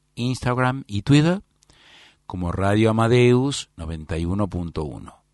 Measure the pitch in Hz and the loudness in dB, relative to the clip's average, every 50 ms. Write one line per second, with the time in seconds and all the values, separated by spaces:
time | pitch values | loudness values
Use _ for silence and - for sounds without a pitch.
0 | _ _ _ 117 120 127 123 - - 123 123 127 127 127 131 135 - - 104 101 | _ _ _ -6 -4 -4 -4 -2 -2 -2 0 0 0 0 -2 -4 -8 -8 -8 -4
1 | - - 143 147 151 170 180 208 - _ _ _ _ _ _ _ _ - - - | 2 4 4 6 6 4 0 -2 -6 _ _ _ _ _ _ _ _ -20 -20 -20
2 | - _ _ _ _ - - 90 87 85 87 92 95 98 104 107 110 110 110 110 | -20 _ _ _ _ -12 -8 -4 -4 -4 -2 0 0 2 2 4 4 4 4 2
3 | 113 113 123 123 123 123 123 123 131 143 135 - - - _ - 78 78 82 78 | 2 4 4 4 6 6 4 4 2 -2 -4 -8 -12 -14 _ -12 -10 -10 -8 -10
4 | 78 - 80 80 85 87 95 101 104 90 92 90 87 82 - 80 76 71 58 52 | -8 -6 -6 -4 -2 -2 -2 -2 -2 -4 -4 -6 -6 -6 -6 -8 -8 -8 -10 -12
5 | - - - _ _ _ | -16 -18 -20 _ _ _